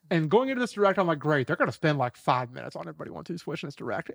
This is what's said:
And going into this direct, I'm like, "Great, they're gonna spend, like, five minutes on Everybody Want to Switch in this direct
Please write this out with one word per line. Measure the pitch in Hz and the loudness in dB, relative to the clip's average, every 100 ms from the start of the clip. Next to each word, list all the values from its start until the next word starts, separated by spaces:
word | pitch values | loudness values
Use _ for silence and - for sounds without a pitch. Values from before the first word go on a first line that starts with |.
| - | -2
And | 170 156 | 0 4
going | 208 262 | 4 4
into | 254 | 0
this | 247 | -2
direct, | 202 202 190 | 2 4 4
I'm | 180 | 2
like, | 156 | 0
"Great, | 151 147 127 | 2 2 2
they're | 165 | 0
gonna | 262 | 0
spend, | - 160 143 | 0 0 2
like, | 127 - | 0 -2
five | - 127 123 | 0 0 -2
minutes | 131 120 - | -8 -10 -10
on | 165 | -10
Everybody | 156 151 | -12 -12
Want | 160 - | -12 -10
to | 175 | -10
Switch | - 147 | -8 -8
in | 156 | -8
this | - | -8
direct | 139 101 - | -6 -6 -4